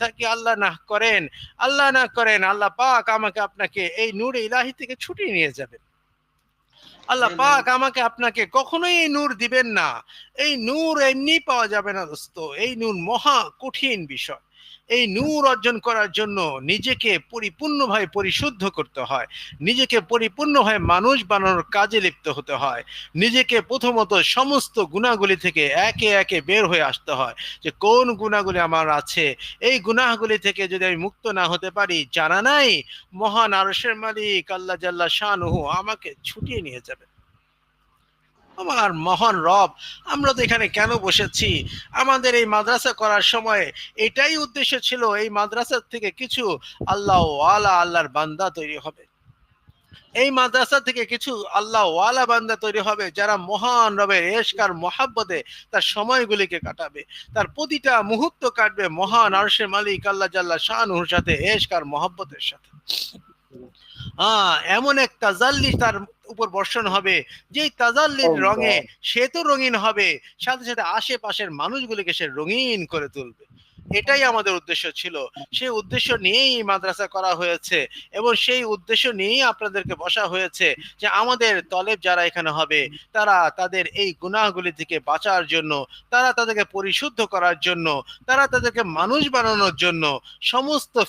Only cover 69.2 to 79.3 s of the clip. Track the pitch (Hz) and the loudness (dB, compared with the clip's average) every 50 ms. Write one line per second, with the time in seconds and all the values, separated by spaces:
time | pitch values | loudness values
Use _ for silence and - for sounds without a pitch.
69.2 | 247 262 - 339 330 302 285 269 262 254 233 214 196 220 220 202 202 180 156 131 | 0 0 0 -2 0 0 2 2 2 0 0 0 0 0 0 2 2 0 0 -2
70.2 | - - - - - 247 254 254 247 233 240 226 202 170 185 220 214 - 254 240 | -6 -14 -16 -8 -4 -4 -4 -4 -6 -6 -6 -4 -4 -2 -2 -2 -2 -4 -4 -6
71.2 | - 214 190 - 214 185 156 143 147 180 233 277 254 233 220 202 196 175 165 - | -6 -6 -6 -6 -6 -8 -6 -6 -6 -6 -6 -6 -8 -8 -8 -8 -8 -8 -8 -8
72.2 | 175 147 131 139 156 165 208 247 262 254 233 202 170 - 175 180 143 139 - 139 | -8 -8 -8 -8 -6 -4 -4 -4 -2 -4 -4 -4 -6 -6 -6 -6 -8 -8 -10 -14
73.2 | 131 120 113 _ _ _ _ _ _ _ _ - - - 180 202 214 - 277 277 | -16 -16 -18 _ _ _ _ _ _ _ _ -20 -10 -6 -4 -2 0 0 2 2
74.2 | 269 254 233 220 208 196 185 175 - - 170 - - 170 151 - - 180 170 151 | 2 2 2 2 0 0 -2 -2 -4 -4 -6 -4 -4 -6 -8 -8 -10 -8 -8 -8
75.2 | 135 123 - - 139 - - - 247 254 233 214 208 180 240 247 - - 247 220 | -8 -8 -10 -14 -14 -10 -8 -6 -4 -4 -4 -6 -6 -4 -4 -4 -2 -2 -2 0
76.2 | 196 180 202 247 269 269 254 240 220 202 196 190 180 190 180 - 202 185 - 190 | 0 2 2 4 2 2 2 0 0 -2 -2 -2 -2 -4 -4 -4 -6 -6 -4 -2
77.2 | 190 185 180 160 175 175 170 160 - - 185 160 139 117 - - - - - 190 | -2 0 0 0 -2 -2 -2 -4 -4 -2 -2 -2 -2 -2 -8 -14 -20 -12 -8 -2
78.2 | 220 240 226 - - - 247 254 247 220 214 196 175 - 226 220 - 254 233 196 | 0 0 0 2 0 0 0 0 0 -2 -4 -6 -4 -2 0 0 0 0 -2 -2
79.2 | 190 202 | -2 0